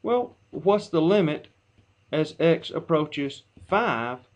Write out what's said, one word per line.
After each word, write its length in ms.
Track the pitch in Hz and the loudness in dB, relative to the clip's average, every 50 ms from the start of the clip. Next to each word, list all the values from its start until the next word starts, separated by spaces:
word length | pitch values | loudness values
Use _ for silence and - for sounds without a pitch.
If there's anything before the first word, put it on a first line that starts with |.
| - | -2
Well, 340 | 220 233 247 240 247 - _ _ _ | 0 -2 -2 -2 -4 -10 _ _ _
what's 380 | - 147 139 190 202 208 208 - | -14 -2 2 2 2 2 0 0
the 140 | - 165 156 | 0 2 2
limit 460 | 165 196 208 175 135 151 - - - _ _ _ _ _ _ _ _ _ _ _ _ - | 4 4 4 2 2 -2 -4 -10 -16 _ _ _ _ _ _ _ _ _ _ _ _ -2
as 220 | 151 156 151 - _ | -2 -2 -2 -2 _
x 320 | - 165 165 - - - | 4 4 4 2 0 -6
approaches 720 | - 165 160 - 165 156 151 151 - 147 143 139 139 - _ _ _ - - | -8 -8 -4 0 0 0 0 -2 -4 -6 -6 -6 -8 -12 _ _ _ -20 -6
five 520 | _ 185 202 240 220 135 113 117 120 127 - - _ _ | _ 0 0 0 0 -2 -2 -4 -6 -8 -10 -14 _ _